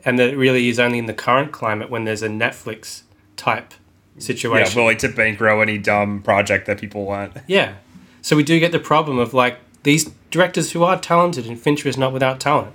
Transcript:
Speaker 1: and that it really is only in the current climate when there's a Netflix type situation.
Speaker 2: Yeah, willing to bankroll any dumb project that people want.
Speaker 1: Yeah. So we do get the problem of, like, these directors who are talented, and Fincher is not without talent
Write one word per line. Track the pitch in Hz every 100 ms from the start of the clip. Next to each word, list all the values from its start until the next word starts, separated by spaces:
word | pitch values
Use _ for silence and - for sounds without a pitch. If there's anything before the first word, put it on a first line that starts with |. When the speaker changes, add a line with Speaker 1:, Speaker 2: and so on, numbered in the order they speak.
Speaker 1:
and | 135 123
that | 123
it | 139
really | 131 127 123
is | 117
only | 120 120
in | 117
the |
current | 107 - 127 147
climate | - 117 107 123
when | 117
there's | 110 107
a | 107
Netflix | 107 120 - - 110 - - _ _ _ -
type | 123 110 - - _ _ _ 147
situation. | 135 117 120 113 95 117
Speaker 2:
Yeah, |
willing | 113 110
to | 127
bankroll | 113 110 101 110 107
any | 110 107
dumb | 104 104 104 101
project | 107 101 104 98 -
that | 101
people | 104 104
want. | 98 101 98 135 -
Speaker 1:
Yeah. | 190 110 98 _ - - _
So | - 151
we |
do | 143 165
get | 170
the | 165
problem | - 156 151 127
of, | 113
like, | 127 123 - _ _
these | 147 147 - - -
directors | 160 180 180 156
who | 170
are | 175 180
talented, | - 170 175 135 117
and | 117
Fincher | 151 147 143
is | 123
not | 135
without | 131 131 131
talent | 143 147 95